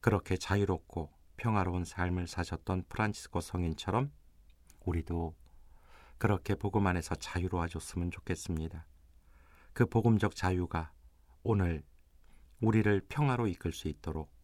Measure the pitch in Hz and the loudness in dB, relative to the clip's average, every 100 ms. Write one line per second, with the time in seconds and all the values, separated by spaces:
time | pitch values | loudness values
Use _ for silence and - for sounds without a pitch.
0 | - 98 - 92 - 98 101 90 - - | 4 2 0 -4 0 0 2 -2 -4 -8
1 | 80 _ - - 120 107 90 90 85 - | -8 _ -20 -6 -2 0 0 -2 -4 -2
2 | 90 90 87 - 87 - - 92 - - | -2 0 -4 -4 -4 -6 -4 -4 -4 -2
3 | 107 101 - - 85 90 87 80 - 104 | -2 -2 -6 -6 -4 -2 -2 -2 -2 -2
4 | 139 - - - - - - - - 85 | -2 -6 -20 -20 -20 -20 -20 -10 -4 -2
5 | 80 85 82 82 - - - - - - | -2 -4 -4 -8 -20 -20 -20 -20 -20 -20
6 | - - 113 101 - 101 104 107 98 87 | -20 -2 2 2 0 -2 0 2 4 2
7 | - - - 92 90 87 85 82 - - | -2 -6 -4 -4 -2 0 -2 -4 -8 -4
8 | 87 - - 92 - 82 80 80 80 - | -4 -6 -6 -6 -2 -4 -4 -8 -16 -20
9 | - - - - - - - - - 117 | -20 -20 -20 -20 -20 -20 -20 0 2 4
10 | 113 110 101 - 90 90 87 85 80 - | 6 6 4 2 0 2 0 -2 -6 -12
11 | - _ _ - - 107 90 80 - - | -20 _ _ -10 0 2 4 0 -4 -20
12 | - - - - - - 110 110 107 101 | -20 -20 -20 -20 -20 -2 4 4 6 2
13 | - - 147 123 113 85 - 80 - 76 | 0 0 2 2 0 0 -4 -4 -6 -6
14 | - 78 78 - | -6 -6 -8 -12